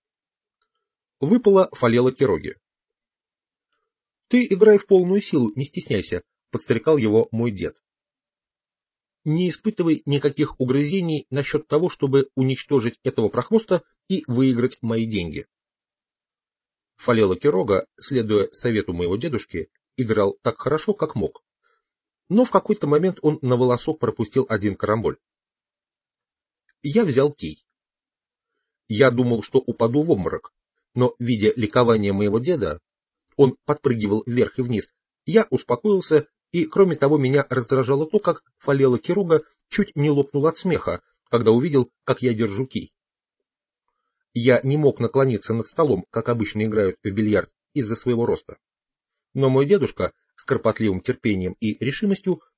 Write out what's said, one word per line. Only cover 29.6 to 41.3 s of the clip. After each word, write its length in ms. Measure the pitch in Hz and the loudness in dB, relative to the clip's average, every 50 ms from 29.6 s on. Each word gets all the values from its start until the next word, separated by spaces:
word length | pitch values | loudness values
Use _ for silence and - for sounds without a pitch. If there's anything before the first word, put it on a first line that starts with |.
| - - 113 - 117 117 123 147 156 | 0 0 -4 -2 -2 0 0 0 2
в 80 | 170 | 2
обморок, 420 | 151 98 85 78 - - - - _ _ _ _ _ _ _ _ - | 0 0 0 -6 -6 -8 -10 -14 _ _ _ _ _ _ _ _ -2
но, 200 | 123 123 120 - - | 0 0 0 -2 -4
видя 340 | 120 117 123 104 104 107 - | -4 -2 -2 2 2 0 0
ликование 580 | 123 107 104 - 123 123 117 113 110 101 101 98 | 0 -4 0 2 2 4 4 2 2 2 0 0
моего 280 | 98 104 104 101 120 | 0 0 0 0 -2
деда, 400 | 127 160 180 139 101 78 73 78 _ _ _ _ _ _ _ _ _ _ - | -2 -2 -2 -2 -2 -4 -6 -8 _ _ _ _ _ _ _ _ _ _ 0
он 200 | - 143 131 - _ _ | 2 2 2 2 _ _
подпрыгивал 600 | - 147 - - 135 120 113 107 101 104 110 - | -6 -6 -2 0 -2 -2 0 -2 -2 -2 -2 -4
вверх 320 | 120 120 123 110 104 - - | -4 0 0 0 -2 -2 -6
и 40 | 123 | -6
вниз, 260 | 120 117 98 - - _ _ _ _ _ _ - | -4 -4 -4 -6 -8 _ _ _ _ _ _ -8
я 220 | 147 170 226 208 - | 2 2 2 2 2
успокоился, 760 | - - - - 123 - - 214 202 185 - - 156 151 - _ _ _ _ _ - | -2 -6 -2 -4 -6 -2 0 0 0 0 0 2 2 2 2 _ _ _ _ _ -4
и, 140 | 175 160 | -4 -4
кроме 300 | 156 - 190 196 180 151 | -2 2 2 2 2 4
того, 220 | - - 143 156 147 | 0 2 2 2 2
меня 280 | 131 127 139 143 139 - | 2 2 2 0 0 0
раздражало 580 | 123 127 117 - 135 131 127 117 139 139 156 | -4 -4 -2 0 0 0 0 0 0 -2 -2
то, 120 | 156 - 208 | 0 -2 -2
как 260 | - 175 160 - _ _ _ _ | 0 0 -4 -4 _ _ _ _
Фалела 400 | - 151 143 139 135 131 123 113 | -4 -2 2 4 4 4 2 0
Кирога 440 | - - 175 208 196 165 160 151 - _ _ _ _ - | -2 -2 -2 -2 2 2 2 2 2 _ _ _ _ -8
чуть 280 | - - 196 - - | -2 -2 -2 -2 -2
не 140 | 147 143 151 | -2 0 2
лопнул 360 | 147 143 139 - - 143 139 | 2 2 0 0 -2 0 0
от 120 | 160 160 - | 0 -2 -2
смеха, 440 | - 185 160 - - - 87 - _ _ _ _ _ - | -2 -2 -2 -2 -2 -4 -6 -6 _ _ _ _ _ -2